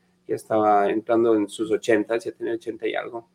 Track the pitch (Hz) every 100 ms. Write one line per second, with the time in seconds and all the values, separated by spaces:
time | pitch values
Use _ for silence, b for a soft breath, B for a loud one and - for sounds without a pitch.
0 | _ _ - 110 - 110 107 104 101 107
1 | - 117 117 110 101 - 110 101 - 113
2 | 104 117 117 - 117 113 117 107 113 -
3 | - - -